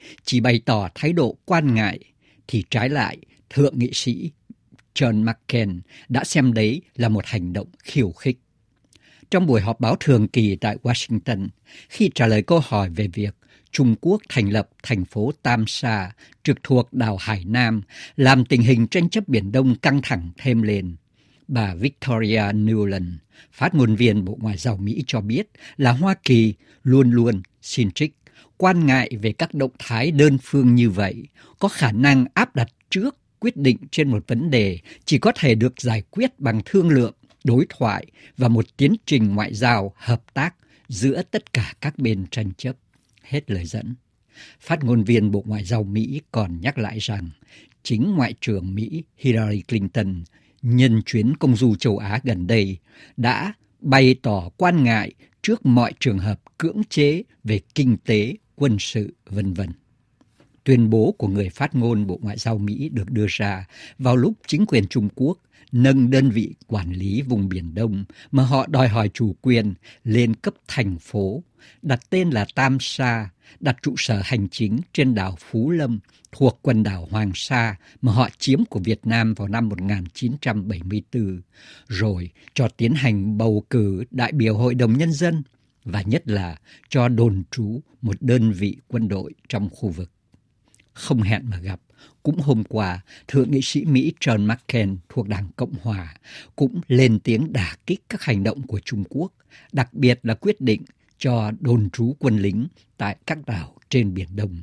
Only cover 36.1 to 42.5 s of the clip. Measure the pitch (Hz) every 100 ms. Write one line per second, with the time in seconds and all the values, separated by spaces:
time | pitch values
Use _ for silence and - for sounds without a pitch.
36.1 | 196 254 - 127 110 - 196 170 139 117
37.1 | - _ _ - 120 - - 113 95 -
38.1 | _ - - 123 113 - - 143 226 -
39.1 | 139 107 101 107 104 123 113 98 - -
40.1 | 120 _ 135 160 - _ _ - 101 131
41.1 | 135 180 214 - - 98 - 143 - 123
42.1 | 101 90 - 101